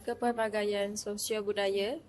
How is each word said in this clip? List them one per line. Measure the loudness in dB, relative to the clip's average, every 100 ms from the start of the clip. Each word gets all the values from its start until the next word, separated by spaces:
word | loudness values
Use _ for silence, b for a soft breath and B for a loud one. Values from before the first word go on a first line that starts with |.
| -4
kepelbagaian | 0 0 2 0 2 2 2 0 -2
sosio | -6 -6 -2 -2
budaya | 0 2 2 2 0 -2